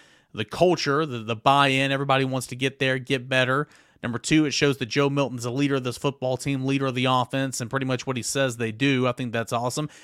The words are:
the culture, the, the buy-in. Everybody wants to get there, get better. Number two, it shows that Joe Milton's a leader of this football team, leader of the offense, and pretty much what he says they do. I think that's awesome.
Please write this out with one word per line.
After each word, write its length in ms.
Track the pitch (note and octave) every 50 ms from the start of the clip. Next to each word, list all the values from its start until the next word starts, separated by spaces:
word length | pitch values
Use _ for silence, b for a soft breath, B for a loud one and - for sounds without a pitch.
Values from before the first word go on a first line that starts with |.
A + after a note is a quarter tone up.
| b b b b b b b
the 100 | - A2
culture, 640 | - - - E3+ F3+ E3+ - - D3 C#3 D3 D#3+
the, 120 | D3+ B2 A#2
the 180 | A2 A2 A#2
buy-in. 560 | A2 - C#3 C#3 C#3 C#3 C#3 C3+ C3+ C#3 C3+
Everybody 320 | C#3 C3+ C#3 C#3 C3+ C3+ C3+
wants 240 | C3 C3 C3 A#2+ -
to 80 | B2
get 240 | B2+ C#3 C3+ C3 -
there, 180 | C3+ C3 C3 C3
get 300 | B2 - C#3 C3 B2 C3
better. 400 | C3 C3 B2+ B2 C3 C#3+ D3+ b b b b b b b
Number 160 | - B2 A2+ G#2+
two, 280 | - - D#3+ D#3 D#3
it 40 | C#3+
shows 260 | A#2 - D3+ C#3+ C3+ -
that 80 | C3
Joe 220 | G#2 - C#3+ C#3+ C#3
Milton's 360 | C#3 C#3+ C#3 A#2+ B2+ A#2+ A#2
a 80 | B2
leader 240 | A#2 C#3 C#3+ C#3 C#3
of 80 | C3+ B2
this 140 | B2+ A#2 -
football 380 | - C#3+ B2+ - B2+ B2+ B2+
team, 280 | B2+ - C#3+ C#3 C3 C3
leader 220 | C3+ C#3 C3+ C3+
of 100 | C3+ B2
the 80 | B2+ B2+
offense, 560 | B2+ C3 B2+ A#2+ - - C3+ C3+ C3+ A#2+ -
and 100 | B2+ A2
pretty 160 | C3 C3+ C3+
much 220 | C3 B2+ B2 - -
what 80 | B2+
he 80 | B2 G#2
says 320 | - - C#3 C3+ C3 A#2
they 160 | A#2 A#2+ A2+
do. 340 | G#2+ A2 C#3 C#3+ C3+ B2+ B2+
I 60 | B2+
think 200 | A#2+ - C3 A#2+
that's 200 | A2 A#2 A2+ -
awesome. 360 | B2+ A#2 A#2+ B2 - D#3 D3+ D3 B B